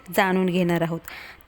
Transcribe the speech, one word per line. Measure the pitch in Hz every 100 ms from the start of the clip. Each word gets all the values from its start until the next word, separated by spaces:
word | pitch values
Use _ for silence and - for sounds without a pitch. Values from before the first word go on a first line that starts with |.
| - 175
जाणून | 190 185 185
घेणार | 175 175 170
आहोत, | 165 165 - - - -